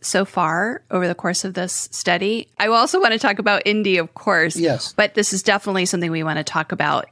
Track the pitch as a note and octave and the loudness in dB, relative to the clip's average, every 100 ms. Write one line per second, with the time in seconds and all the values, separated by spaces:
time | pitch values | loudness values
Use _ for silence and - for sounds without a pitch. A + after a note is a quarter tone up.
0 | - F#3+ G3 - D#3+ E3 G#3 B3+ - F#3 | -4 -2 0 0 0 0 -2 -4 -4 -2
1 | F3+ F3 F3+ F3+ F#3+ F#3 F3+ - - - | -2 -2 -2 -2 -4 -6 -6 -6 -8 -6
2 | - F3 G3 A3+ - - G#3 A3+ A#3+ F#4 | -2 0 0 -2 -4 -2 2 4 4 2
3 | C4+ A3 A3+ G3+ G#3+ G3+ - G#3+ G3+ F#3 | 2 2 0 0 2 2 2 0 2 2
4 | E3 - - F3+ E3 D#3+ E3 C3 - - | 0 -4 0 2 2 2 0 0 -4 0
5 | G#3 - G#3 F#3+ - G3+ G#3 F#3+ F3+ F3+ | 0 2 0 0 0 0 0 -2 0 0
6 | E3+ E3 D#3+ D#3 D3+ E3 D#3 - D3+ C#3+ | -2 -2 -2 -4 -4 -4 -4 -2 0 0
7 | - | -4